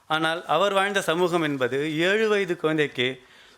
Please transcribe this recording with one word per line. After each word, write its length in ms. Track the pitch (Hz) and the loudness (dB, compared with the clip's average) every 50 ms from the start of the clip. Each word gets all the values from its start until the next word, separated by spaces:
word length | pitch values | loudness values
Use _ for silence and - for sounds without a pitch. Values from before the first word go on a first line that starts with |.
| _ - | _ -4
ஆனால் 380 | 156 156 160 160 165 175 - | -2 0 0 -2 -2 -4 -2
அவர் 280 | - 147 160 196 202 196 | 0 0 2 2 2 2
வாழ்ந்த 280 | 196 190 202 202 196 | 2 0 0 0 0
சமூகம் 400 | 180 - 160 175 180 170 175 170 | 0 0 0 2 2 2 2 0
என்பது 560 | 160 147 143 135 127 120 131 139 147 160 151 156 | 0 0 0 0 -2 0 0 -2 -2 -2 -2 0
ஏழு 320 | 165 185 202 220 220 214 | 0 2 2 2 2 2
வயது 280 | 208 202 196 170 175 165 | 0 0 0 -2 -2 -2
குழந்தைக்கு 640 | - 156 156 156 147 139 - - 123 127 127 - - - - - - - - | -2 0 0 0 0 0 0 -2 -2 -2 -2 -6 -12 -20 -20 -20 -20 -20 -10